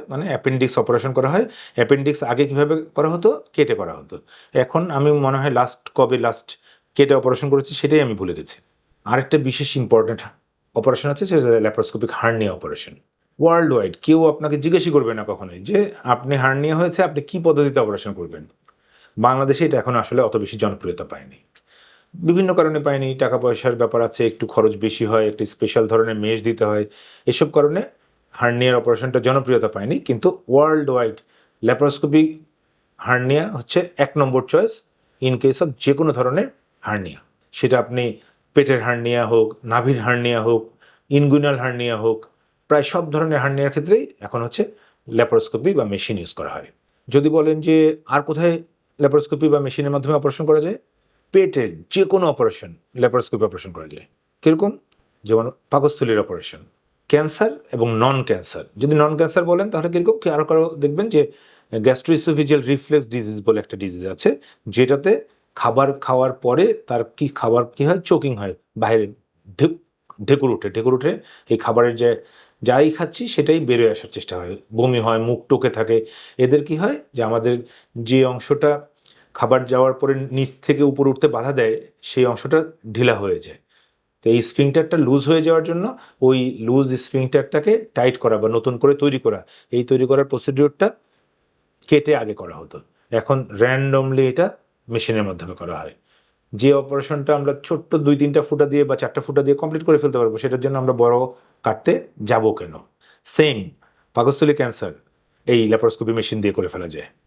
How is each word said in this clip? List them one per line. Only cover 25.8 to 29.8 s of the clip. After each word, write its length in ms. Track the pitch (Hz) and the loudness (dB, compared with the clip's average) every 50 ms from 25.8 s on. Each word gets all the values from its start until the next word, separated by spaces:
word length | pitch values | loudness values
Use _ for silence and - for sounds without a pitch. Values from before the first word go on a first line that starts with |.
| 113 | 2
ধরনের 280 | 104 113 113 113 113 110 | 2 2 2 2 0 -2
মেশ 280 | 104 104 110 113 110 | -4 -2 -2 -2 -2
দিতে 220 | 104 117 113 - 110 | -2 -4 -2 0 0
হয়, 220 | 107 104 107 107 104 _ - - - - _ - | 0 0 -2 -2 -4 _ -20 -20 -20 -14 _ -2
এসব 260 | 127 120 - 160 147 | -2 0 0 0 2
কারণে 300 | - 156 147 147 156 190 - - _ _ _ _ _ _ _ _ | 2 2 2 2 2 -2 -6 -8 _ _ _ _ _ _ _ _
হার্নিয়ার 460 | - - 123 120 120 120 127 127 123 | -6 -2 0 0 2 2 2 4 2
অপারেশনটা 440 | 120 110 120 117 107 127 131 123 127 | 2 2 2 0 0 -2 -2 -2 0
জনপ্রিয়তা 480 | - 127 135 139 123 123 127 113 110 107 | 2 2 0 2 2 2 0 2 0 0
পায়নি। 300 | - 98 | -4 -4